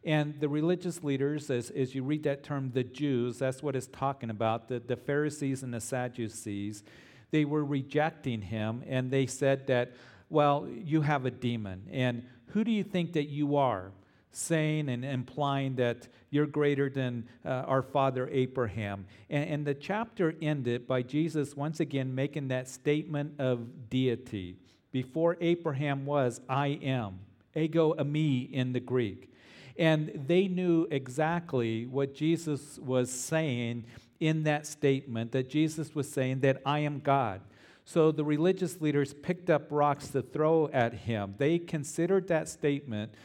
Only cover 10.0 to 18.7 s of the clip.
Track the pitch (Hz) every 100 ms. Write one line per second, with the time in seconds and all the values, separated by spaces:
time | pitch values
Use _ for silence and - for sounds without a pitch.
10 | - - _ 156 147 143 - 233 175 156
11 | 147 147 127 113 123 117 101 92 101 147
12 | 127 120 120 - - 208 220 214 190 185
13 | 165 170 147 143 147 143 135 101 92 98
14 | _ _ _ - - 165 156 151 147 120
15 | 131 131 127 - 143 139 135 127 120 120
16 | - - _ 143 151 147 147 139 139 135
17 | 127 120 113 - - 127 - 135 127 143
18 | 135 127 127 139 127 131 117